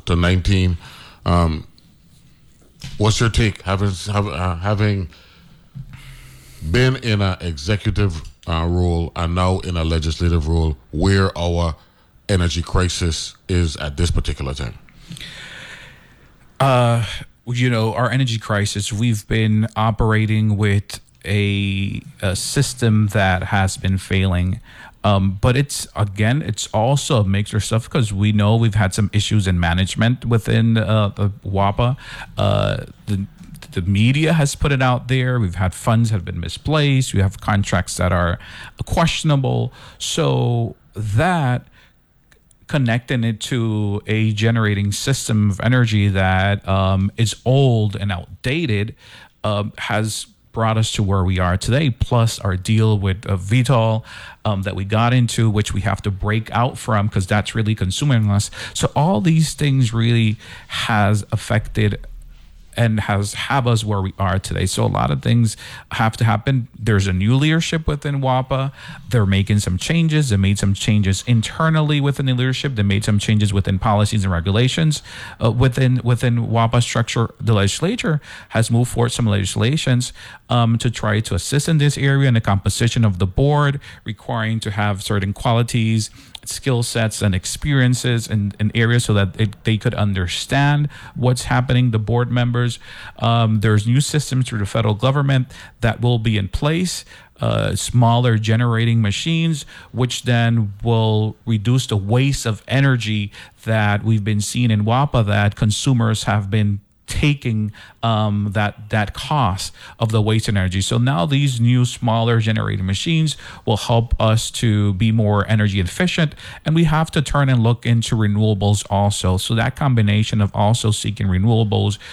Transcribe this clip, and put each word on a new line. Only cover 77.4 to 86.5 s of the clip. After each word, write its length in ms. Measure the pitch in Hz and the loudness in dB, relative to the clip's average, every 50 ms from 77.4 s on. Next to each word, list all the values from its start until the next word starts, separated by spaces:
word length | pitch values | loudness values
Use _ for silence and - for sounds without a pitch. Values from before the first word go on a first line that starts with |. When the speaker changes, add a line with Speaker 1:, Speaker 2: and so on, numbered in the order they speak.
Speaker 2:
The 120 | - 113 113 | 0 2 2
legislature 680 | 101 98 98 - - 160 185 247 - - 190 151 143 - - - - - - | 2 2 2 0 0 -2 -2 -2 -2 -2 -2 -2 -2 -4 -8 -18 -20 -12 -4
has 220 | - 110 117 - | -2 -2 0 2
moved 200 | 117 117 123 - | 2 2 0 0
forward 200 | - 120 120 123 | 0 0 0 0
some 140 | - - 123 | 0 0 0
legislations, 880 | 110 101 101 92 - - 107 107 123 151 160 - 135 123 123 123 - - - - - - - _ - | 0 0 0 -2 -2 -2 0 0 0 0 0 0 0 0 0 0 -2 -8 -14 -20 -20 -20 -20 _ -2
um, 280 | 120 120 117 113 117 | 0 2 2 2 2
to 120 | 113 - 123 | 2 0 -2
try 300 | - - - 107 104 107 | -2 -2 -2 0 0 0
to 160 | 110 - - | -2 -2 -4
assist 320 | - - - 135 147 - | -4 -4 -2 -2 -2 0
in 100 | 170 165 | 2 2
this 200 | 147 143 147 139 | 2 2 2 0
area 320 | - 135 139 139 139 139 131 | 0 0 0 2 2 2 2
and 80 | 117 | 2
the 40 | 113 | 2
composition 600 | - 104 98 98 - 101 - - 117 113 - 123 113 | 2 2 0 0 0 -2 -2 0 0 0 2 2 2
of 160 | 107 92 87 | 2 2 0
the 80 | 98 | -2
board, 540 | 90 - 139 135 143 147 147 147 139 135 139 - - - - - | -2 0 0 2 2 4 2 2 0 0 -4 -8 -14 -20 -16 -14
requiring 560 | - 101 - - - 120 113 110 110 113 107 | -14 -14 -12 -8 -6 -4 -2 -2 -2 -2 -4
to 100 | - 113 | -4 -4
have 320 | 98 110 104 104 98 95 - | -2 -2 0 0 -2 -2 -4
certain 300 | - 107 101 95 101 101 | -2 -2 -2 -2 -2 -4
qualities, 760 | - - 120 113 117 117 - - 117 110 110 113 107 101 - - - - - - - - | -2 0 0 2 2 0 0 0 0 0 2 0 0 -2 -4 -8 -18 -20 -20 -20 -16 -14
skill 380 | - | -12